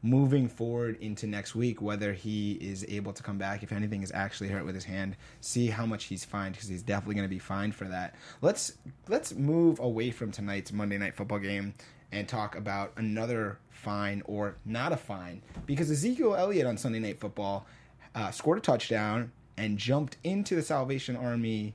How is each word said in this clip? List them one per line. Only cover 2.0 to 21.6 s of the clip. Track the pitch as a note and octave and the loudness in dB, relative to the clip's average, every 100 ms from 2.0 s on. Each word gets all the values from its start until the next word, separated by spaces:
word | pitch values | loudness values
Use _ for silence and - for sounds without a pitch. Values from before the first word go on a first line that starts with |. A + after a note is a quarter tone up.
| G#2 | 0
he | F#2+ A2 G#2+ G#2 G#2 | 0 -2 0 0 -2
is | F#2+ F#2+ G2 | -4 -6 -4
able | G2+ G2+ | -4 -4
to | G2 | -6
come | - G2 | -6 -4
back, | G2 G#2 | -2 -4
if | G#2 | -4
anything | G#2 G#2 G#2 | -2 0 -2
is | F#2+ | -2
actually | - G2 - G2 | -2 -2 -2 -2
hurt | G2 | -2
with | F2 F#2+ | -2 -6
his | F#2 | -6
hand, | F#2+ G2 F#2+ - - | -4 -4 -6 -12 -14
see | - A#2+ A#2+ | -4 2 2
how | G#2+ A#2 | 2 -2
much | G#2+ - | -2 -4
he's | F#2+ | -8
fined, | - G#2 G2 F#2+ | -6 -4 -4 -6
'cause | G#2 | -6
he's | F#2 | -6
definitely | G#2+ G2+ G2 G2+ | 0 -2 0 -2
gonna | G2 | 0
be | F#2 | -2
fined | - - G#2 | -4 -2 -2
for | G2 F#2+ | -2 -6
that. | F#2 F2+ - - - | -4 -6 -10 -18 0
Let's, | D3+ G#3 - - - - - | 2 2 -2 -8 -16 -16 -2
let's | A#3 - | 0 0
move | - C#3 D#3+ E3+ D3+ | 0 2 6 6 6
away | B2 A2+ A#2+ | 2 2 0
from | A#2 A2+ | -2 -6
tonight's | G2+ G2+ G2 F#2+ | -4 -4 -4 -2
Monday | G#2 G#2 G2+ | -2 0 0
Night | G2+ - | -2 -4
Football | G2+ G#2 | -4 -2
game | G2 G2+ G2 G2+ - - - | 0 -2 -4 -6 -16 -20 -8
and | G2+ G2+ | -6 -2
talk | A#2 G#2 - | -2 -2 -4
about | G#2 G2 G2 - | -4 -2 -2 -2
another | A2 G#2+ A#2 A#2+ G#2 G2+ - | -2 0 0 0 0 -4 -14
fine | - - G2+ G2+ G2+ - | -10 -4 0 0 -2 -4
or | G#2 G#2 G2 | -2 -2 -4
not | - A2+ C#3+ | -4 -2 0
a | D3+ | 0
fine, | - G2+ F2+ F2+ - - - | -2 -8 -8 -12 -12 -14 -4
because | C#3+ D#3+ | 0 2
Ezekiel | D3+ F#3+ B3 B3+ G3 | 2 2 4 4 4
Elliott | F#3 G3 B2+ | 4 4 4
on | A2 | 2
Sunday | C3+ A2+ | 0 0
Night | A2 F#2+ | -2 -4
Football, | G#2 F#2+ G2+ G2 - - - - - | -6 -4 -2 -2 -4 -20 -20 -20 -12
uh, | - G2+ | -6 -4
scored | - - D3 | -2 2 2
a | |
touchdown | - B2 - A2 G#2+ A2 A#2+ - - - | 4 4 4 2 2 0 -2 -8 -18 -4
and | G#2+ G#2 | -2 0
jumped | G#2+ C#3 D3 - | 2 2 2 -2
into | E3 G3 G3+ F3 | -2 0 2 0
the | |
Salvation | D#3 D3 C3 C3+ - A#2+ | 2 0 2 -2 -2 -2
Army | B2 A#2+ A2+ A2 | 0 2 2 0